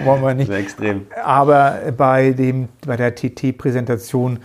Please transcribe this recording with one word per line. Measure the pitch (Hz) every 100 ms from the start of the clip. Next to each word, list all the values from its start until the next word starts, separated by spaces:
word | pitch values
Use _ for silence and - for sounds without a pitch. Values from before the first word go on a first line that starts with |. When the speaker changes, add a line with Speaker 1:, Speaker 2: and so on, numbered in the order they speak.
Speaker 1:
wollen | 139 135
wir | 131
nicht. | 131 120
Speaker 2:
Sehr | 101
extrem. | 98 - 107 101 98 -
Speaker 1:
Aber | - 135 143 143 139 98 - 120
bei | 135 131 135
dem, | 131 131 131 120 _ 147
bei | 120
der | 120
T-T-Präsentation | 117 131 - 131 127 135 123 117 117 - 131 127 120